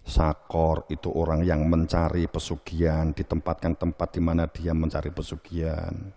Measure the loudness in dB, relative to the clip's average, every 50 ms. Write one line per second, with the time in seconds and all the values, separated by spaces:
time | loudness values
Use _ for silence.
0 | -12 2 2 4 4 4 2 -2 -6 -4 0 2 4 4 2 0 -2 -6 -10 -6
1 | -6 -4 0 0 0 2 2 2 4 2 2 2 4 4 4 4 4 2 2 2
2 | 2 2 2 0 0 0 -2 -6 -4 -4 -8 -8 _ -8 0 2 2 2 4 2
3 | 0 0 -2 -4 -4 -2 -2 -2 -2 -2 -4 -2 -2 -2 -2 0 -2 -4 -2 -2
4 | -4 -4 -2 0 0 2 2 2 0 -2 -4 -6 -4 -2 0 0 0 0 -2 -4
5 | -6 -4 -6 -8 -8 -8 -10 -12 -12 -8 -6 -4 -2 -2 -4 -4 -6 -6 -8 -10
6 | -10 -14 -16